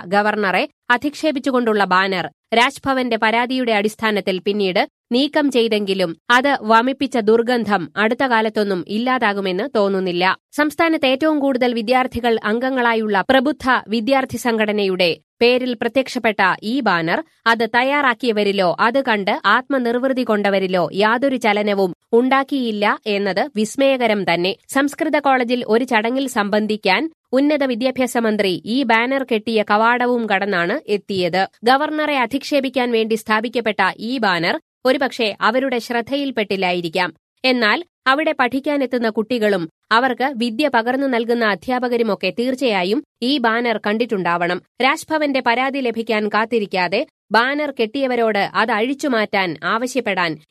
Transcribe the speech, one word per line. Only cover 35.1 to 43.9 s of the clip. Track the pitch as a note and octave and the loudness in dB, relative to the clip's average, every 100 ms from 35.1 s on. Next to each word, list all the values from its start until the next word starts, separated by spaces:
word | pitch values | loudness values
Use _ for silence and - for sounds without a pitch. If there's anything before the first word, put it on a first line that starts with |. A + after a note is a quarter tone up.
| - A3 G3 | -2 -4 0
അവരുടെ | G3 B3+ C4+ A#3+ A3+ A#3 A3+ C#4 C#4 | 0 0 -2 -4 -4 -6 -4 -4 -4
ശ്രദ്ധയിൽപ്പെട്ടില്ലായിരിക്കാം. | A#3+ G3 F#3+ F3+ F3+ E3+ F3+ F3+ - _ _ | -4 -2 -2 -2 -2 -4 -2 -4 -6 _ _
എന്നാൽ | C4 B3+ G#3+ C4 - _ C4 | 0 2 2 0 -4 _ 0
അവിടെ | C#4 D#4 | 2 0
പഠിക്കാനെത്തുന്ന | D4 B3 C4 D4+ C#4+ B3+ B3 A3+ | 0 -2 -2 -2 -2 -2 -2 -2
കുട്ടികളും | A3 G#3+ B3 G#3+ F#3+ D#3+ _ _ | -2 -2 0 0 0 -4 _ _
അവർക്ക് | A3+ C4 A#3+ C4 A#3 | 2 2 0 -2 -2
വിദ്യ | A#3+ A3 D4 | -4 0 0
പകർന്നു | A#3 A#3 C4 C#4 | 2 0 0 0
നൽകുന്ന | A#3 A3+ A#3+ A3 | 0 0 0 0
അധ്യാപകരുമൊക്കെ | F#3+ - B3 B3 A#3+ A3 F#3+ F#3 | -2 -2 -2 -2 0 0 0 -2
തീർച്ചയായും | F3+ B3 B3+ C4 F#3+ F3+ C4 - _ | -2 -2 0 0 0 0 -2 -4 _
ഈ | A#3+ C#4+ | -2 0
ബാനർ | A#3 A3+ B3 G#3 | 0 0 0 -2
കണ്ടിട്ടുണ്ടാവണം. | G#3 | -2